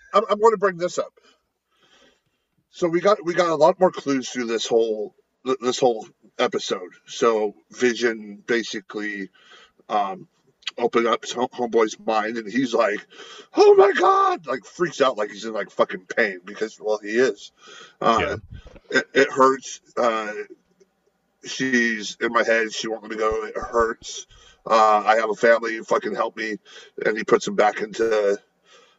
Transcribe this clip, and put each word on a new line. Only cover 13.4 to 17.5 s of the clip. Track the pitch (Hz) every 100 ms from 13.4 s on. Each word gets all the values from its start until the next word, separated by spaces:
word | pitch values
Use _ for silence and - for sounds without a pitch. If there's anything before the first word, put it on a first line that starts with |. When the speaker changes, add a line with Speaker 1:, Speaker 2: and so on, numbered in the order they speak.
| -
Speaker 1:
"Oh | - 415 403
my | 392
God!" | 330 370 392 381 359 143
Like, | -
freaks | - - 175 -
out | 131 107
like | 104
he's | 101
in, | 113
like, | 107 98
fucking | - 113 95 -
pain | - 110 92 90
because, | 101 110 -
well, | 104 107
he | 104 110
is. | 131 101 -